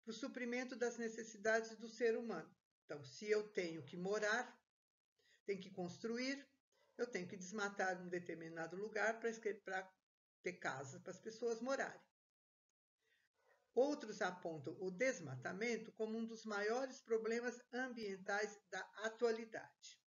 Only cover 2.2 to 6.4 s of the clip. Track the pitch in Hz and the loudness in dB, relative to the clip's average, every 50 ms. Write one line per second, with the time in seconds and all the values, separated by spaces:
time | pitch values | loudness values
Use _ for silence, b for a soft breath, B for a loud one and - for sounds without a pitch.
2.2 | 233 226 196 160 151 - - _ _ _ _ _ _ - 160 147 131 127 - - | 2 0 -2 -2 -4 -8 -16 _ _ _ _ _ _ -8 -8 -8 -8 -10 -10 -6
3.2 | 208 208 208 214 208 208 - 196 180 165 160 160 147 - - 175 175 190 208 214 | 2 4 4 4 4 2 0 0 0 0 -2 -6 -8 -6 -6 -2 0 2 2 2
4.2 | 208 208 214 240 254 - - _ _ _ _ _ _ _ _ _ _ _ _ b | 4 4 4 2 0 -2 -8 _ _ _ _ _ _ _ _ _ _ _ _ b
5.2 | b b b b b - 202 185 185 185 - 190 180 175 175 - - 226 233 240 | b b b b b -4 -4 -4 -4 -10 -6 -6 -6 -6 -6 -6 -4 -2 -2 0
6.2 | 254 262 277 277 | 0 0 -2 -4